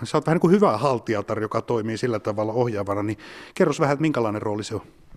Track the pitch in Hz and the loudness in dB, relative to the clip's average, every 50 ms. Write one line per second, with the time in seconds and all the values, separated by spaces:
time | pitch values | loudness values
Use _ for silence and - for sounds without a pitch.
0 | - 113 - 156 147 - 156 165 - 170 175 208 202 190 113 104 113 143 131 117 | -4 -2 -2 0 2 2 2 4 4 6 6 6 6 4 4 4 2 0 0 0
1 | - - 113 101 101 - 107 107 107 107 - 113 110 - 123 117 107 113 113 107 | 0 -2 -2 -2 -2 -2 -4 -4 -4 -2 -2 -4 -2 -2 -2 -2 -2 -2 -4 -2
2 | - 123 117 107 - - 104 101 107 107 110 120 127 120 113 101 101 98 101 101 | -2 -2 -2 -2 -2 -4 -2 -2 -2 -2 0 0 0 0 0 -2 -4 -4 -2 -2
3 | 101 107 110 - - - - - - - - - 190 165 143 - 160 139 143 135 | -2 -4 -4 -6 -10 -16 -18 -18 -18 -6 0 2 2 2 2 2 2 0 2 2
4 | 156 160 143 131 117 110 104 107 104 107 104 104 107 - 113 101 - - - - | 2 0 2 0 0 0 -2 -2 -4 -4 -4 -4 -4 -6 -8 -8 -10 -12 -20 -20
5 | - - - | -20 -20 -20